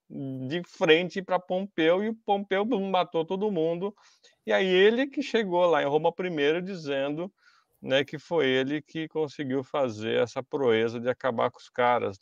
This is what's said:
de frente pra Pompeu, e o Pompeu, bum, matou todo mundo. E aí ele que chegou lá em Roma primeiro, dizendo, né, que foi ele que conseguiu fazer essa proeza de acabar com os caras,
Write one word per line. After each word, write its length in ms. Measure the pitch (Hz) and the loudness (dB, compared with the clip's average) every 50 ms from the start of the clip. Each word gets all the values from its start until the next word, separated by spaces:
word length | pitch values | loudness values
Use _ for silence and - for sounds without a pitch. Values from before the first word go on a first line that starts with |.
| _ _ | _ _
de 540 | 165 147 139 135 131 131 131 127 156 175 175 | -12 -10 -10 -8 -8 -8 -8 -6 -6 -8 -8
frente 560 | - - - 185 165 156 165 180 170 - 196 | -10 -6 -2 4 4 4 4 4 -2 -4 -8
pra 180 | 185 - 180 180 | -4 -2 -4 -4
Pompeu, 640 | - _ 185 185 196 196 - - 160 160 175 190 208 | -2 _ -4 -4 -4 -6 -2 2 4 4 4 4 2
e 60 | 220 | -2
o 60 | 226 220 _ | -6 -6 _
Pompeu, 400 | - 202 202 202 - 190 196 208 | -2 -2 -2 0 -2 -2 0 0
bum, 240 | 226 262 196 196 196 | 0 0 -2 -2 0
matou 340 | 190 185 175 - - 165 160 | 0 0 0 0 -2 -4 -2
todo 280 | 165 190 185 208 214 | -2 -4 -4 -2 -2
mundo. 440 | 202 160 160 165 170 175 185 202 - _ _ - _ _ _ _ _ _ _ | -2 0 0 -2 -2 -4 -6 -8 -8 _ _ -20 _ _ _ _ _ _ _
E 40 | 220 | -2
aí 160 | 214 208 196 | 0 2 2
ele 380 | 185 180 185 196 214 233 240 269 | 4 6 6 6 6 6 4 0
que 160 | 277 - 302 | -2 -2 -6
chegou 420 | 269 - - 226 226 185 175 175 180 | -6 -2 -2 -2 0 0 2 2 4
lá 160 | 175 160 147 143 | 4 4 2 2
em 40 | |
Roma 240 | 143 143 156 160 170 | 2 0 2 0 0
primeiro, 500 | 160 - 185 180 170 151 143 147 156 175 | -2 -2 -6 -4 -2 2 2 2 2 0
dizendo, 720 | 180 185 202 170 156 139 139 139 135 143 147 156 175 196 - _ _ _ _ _ _ _ _ _ | -2 -6 -10 -8 -6 -4 -2 -2 -2 -2 -4 -6 -8 -10 -12 _ _ _ _ _ _ _ _ _
né, 220 | - 135 131 139 139 | -4 0 0 0 0
que 140 | - - 143 | 0 -8 -14
foi 280 | - - 175 165 139 | -8 -2 0 2 2
ele 340 | 131 131 131 131 135 147 151 | 4 2 2 0 0 -4 -6
que 260 | 147 _ - 165 160 | -6 _ -10 -10 -10
conseguiu 560 | 151 - 160 156 139 - - 151 131 131 139 131 | -6 -4 -4 -6 -4 -6 -8 -6 -4 -4 -4 -4
fazer 580 | - - 151 135 123 107 104 107 113 117 123 | -4 -2 -2 -2 -2 -2 -6 -4 -2 0 0
essa 220 | 123 113 - 135 127 | 0 -2 -4 -10 -10
proeza 560 | - - 147 139 120 110 110 113 117 113 120 | -6 -4 0 2 4 4 4 2 0 -2 -4
de 100 | 117 127 | -4 -4
acabar 400 | 123 - - 127 117 117 120 127 | -4 -2 -4 -4 -2 0 -2 -2
com 80 | - - | -2 -6
os 100 | - - | -20 -12
caras, 480 | _ - 120 123 123 117 107 104 98 - | _ 0 2 2 2 2 0 -4 -6 -6